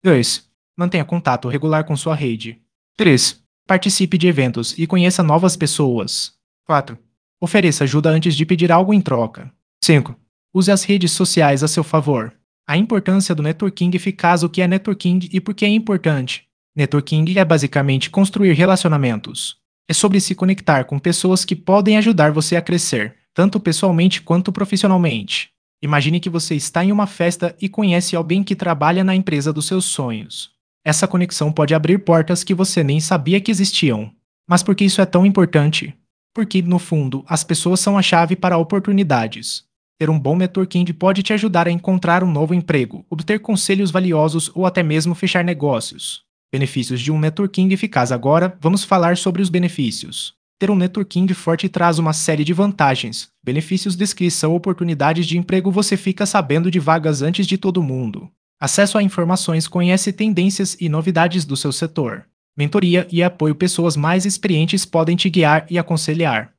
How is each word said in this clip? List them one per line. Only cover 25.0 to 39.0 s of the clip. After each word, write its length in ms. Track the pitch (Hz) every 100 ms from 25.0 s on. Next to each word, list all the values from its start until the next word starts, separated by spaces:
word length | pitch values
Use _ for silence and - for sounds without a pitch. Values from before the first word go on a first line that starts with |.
| 170 117 101 - - _ _ _
Imagine 380 | 147 147 143 170
que 100 | 180
você 240 | 170 160
está 280 | 151 - 170
em 80 | 185
uma 160 | 208 202
festa 480 | - 175 175 175 170
e 80 | 190
conhece 480 | 208 208 175 180 170
alguém 260 | 151 185
que 140 | 190 185
trabalha 480 | 175 151 151 180
na 100 | 190
empresa 380 | 185 190 151 143
dos 140 | 156 151
seus 180 | 190
sonhos. 680 | 175 - 127 110 98 - - _ _ _
Essa 240 | 156 151 190
conexão 460 | 180 180 - 151
pode 220 | 156 147
abrir 240 | 160 156 196
portas 440 | 196 165 156 175
que 120 | -
você 280 | 180 190 -
nem 160 | 143 151
sabia 420 | 156 180 135 190
que 80 | 196
existiam. 600 | 202 196 - 151 110 110 _ _ _ -
Mas 140 | 175
por 120 | -
que 120 | 196 196
isso 160 | 190
é 40 | 190
tão 200 | 175 196
importante? 680 | 196 175 156 147 156 - - _ _ _
Porque, 300 | - 220 190
no 160 | 175 180
fundo, 440 | - 160 131 135 -
as 160 | 160
pessoas 360 | - 165 175 180
são 180 | - 202
a 40 |
chave 320 | 185 170 170 185
para 200 | 185 170
oportunidades. 1080 | 160 202 196 196